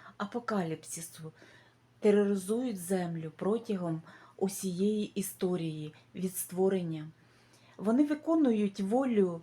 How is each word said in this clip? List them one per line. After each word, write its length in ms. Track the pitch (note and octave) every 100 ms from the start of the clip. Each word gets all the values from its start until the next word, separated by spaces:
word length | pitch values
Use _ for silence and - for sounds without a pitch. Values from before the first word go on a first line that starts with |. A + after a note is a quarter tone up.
| - -
апокаліпсису, 1120 | G3+ A#3+ A#3+ G#3 E3 D#3+ - E3 D#3+ - D#3+ - - - - _ _ _
тероризують 800 | G#3+ G#3 G3+ G3+ F#3 A3+ B3+ G3
землю 520 | E3+ F#3+ F3 E3 D#3+ -
протягом 680 | F#3+ A3+ A3+ F#3+ F3 D#3+ - - - -
усієї 680 | G3 - F#3+ F3 G3+ G#3+ G#3
історії 880 | - F#3+ - F#3 F3+ E3 D#3 D3+ - - F#3+
від 200 | F#3 F#3
створення. 720 | - F3+ F#3+ G3 E3+ D#3+ D#3 - - _ _ - - -
Вони 260 | F#3+ B3 D4
виконують 760 | D4 - E4 C#4 A3 G#3 G3+
волю 600 | F#3+ A#3+ C4+ G#3+ F#3 E3+